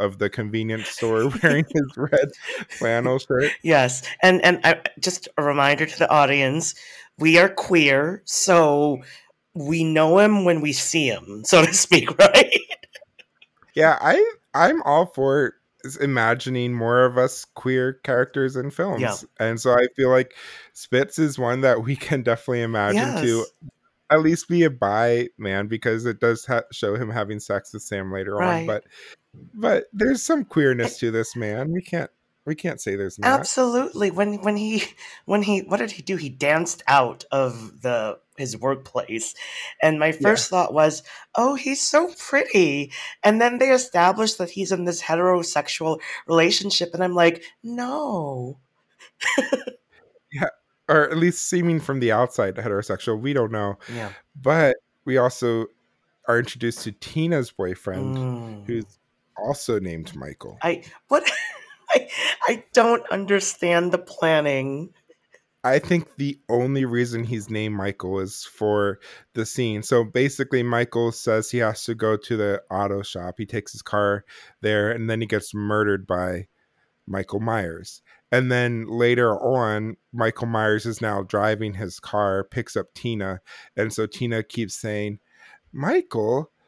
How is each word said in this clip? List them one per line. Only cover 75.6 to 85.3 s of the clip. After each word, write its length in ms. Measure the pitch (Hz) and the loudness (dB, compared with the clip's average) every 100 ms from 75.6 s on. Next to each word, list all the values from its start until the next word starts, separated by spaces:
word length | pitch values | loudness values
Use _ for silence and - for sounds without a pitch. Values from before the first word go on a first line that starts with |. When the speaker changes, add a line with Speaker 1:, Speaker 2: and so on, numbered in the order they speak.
| 104 107 104 98 95 | -2 0 2 0 -2
Speaker 1:
by 400 | 90 92 90 95 _ _ _ _ _ - | -4 -2 -6 -10 _ _ _ _ _ -10
Michael 320 | 98 90 104 | -8 -6 -4
Myers. 640 | 113 113 87 82 - - _ _ _ | -2 -2 -4 -8 -16 -20 _ _ _
And 200 | 123 127 | 0 2
then 360 | 123 120 117 110 | 0 0 -2 -4
later 440 | 117 120 123 117 101 | 0 2 4 2 2
on, 560 | 123 127 110 107 110 - _ | 0 0 0 -2 -4 -10 _
Michael 360 | 117 113 - 117 | -2 -2 -2 -4
Myers 380 | 113 107 107 117 | 0 0 0 -2
is 120 | 107 | -6
now 200 | 113 101 | -4 -4
driving 540 | 92 104 107 107 107 | -2 0 0 0 -4
his 240 | 95 95 - | -8 -10 -12
car, 440 | - 104 101 95 | -6 -2 0 -2
picks 320 | 95 120 - | -4 -8 -6
up 180 | 104 92 | -8 -8
Tina. 440 | - 120 107 95 92 - - - - | -8 -8 -6 -6 -10 -14 -20 -10 -6
And 160 | 110 | -4
so 120 | 110 107 | -4 -6
Tina 340 | - 120 113 | -6 -4 -4
keeps 300 | 107 120 101 | -6 -8 -8
saying, 440 | - 110 104 104 101 _ | -8 -8 -6 -6 -10 _